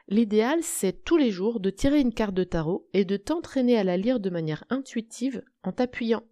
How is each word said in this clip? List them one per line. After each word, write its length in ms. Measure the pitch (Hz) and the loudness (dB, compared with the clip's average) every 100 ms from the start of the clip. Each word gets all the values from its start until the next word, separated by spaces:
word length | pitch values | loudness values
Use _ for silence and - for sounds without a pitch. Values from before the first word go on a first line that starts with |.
| - | -2
l'idéal, 520 | 196 226 214 226 330 | 2 4 2 2 0
c'est 440 | 320 - 190 - - | -2 -2 -2 -4 0
tous 100 | 330 | 2
les 160 | 254 | 4
jours 300 | 180 208 233 | 2 -2 -2
de 80 | 190 | -4
tirer 320 | - 277 294 | 0 2 4
une 120 | 247 | 2
carte 200 | 220 214 | 0 0
de 100 | 185 | 0
tarot 460 | 180 170 156 190 - | 0 -2 -2 -4 -2
et 140 | 185 185 | 0 0
de 100 | 196 | -2
t'entraîner 600 | - 330 330 269 247 233 | -2 -4 -2 0 2 4
à 80 | 185 | 2
la 100 | 180 | 0
lire 240 | 214 254 | 0 0
de 100 | 190 | -2
manière 360 | 175 160 151 - | -4 -4 -6 -4
intuitive 720 | 262 269 233 220 - 262 240 - _ | -6 -6 -8 -8 -6 -6 -6 -12 _
en 80 | 185 | -8
t'appuyant 520 | 185 247 - 226 220 - | -2 -4 -2 -2 -2 -4